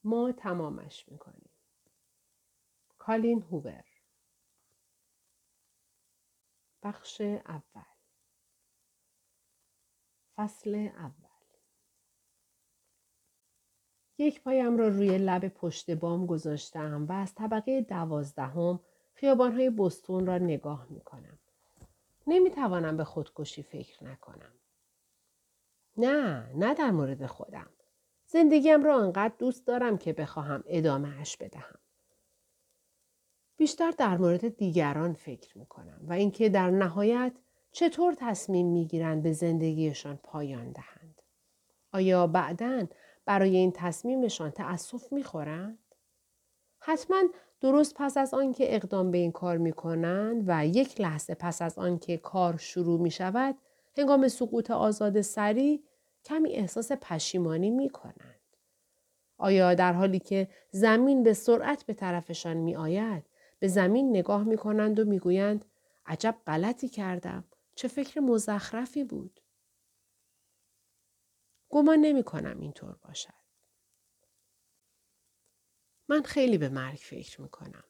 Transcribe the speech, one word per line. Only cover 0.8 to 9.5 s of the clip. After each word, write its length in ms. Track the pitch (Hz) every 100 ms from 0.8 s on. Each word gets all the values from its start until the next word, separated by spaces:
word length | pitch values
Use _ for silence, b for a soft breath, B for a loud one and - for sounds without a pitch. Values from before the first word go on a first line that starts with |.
| 147 - -
می‌کنیم. 420 | 147 - - _ _ _ _ _ _ _ _ _ _ _ _ _ _ _ _
کالین 440 | - 226 233 233
هوور. 420 | 165 170 135 71 - _ _ _ _ _ _ _ _ _ _ _ _ _ _ _ _ _ _ _ _ _ _ _ _ _ _ _ _ _
بخش 380 | 202 202 - -
اول. 600 | 208 208 - 160 - - - _ _ _ _ _ _ _ _ _ _ _ _ _ _ _ _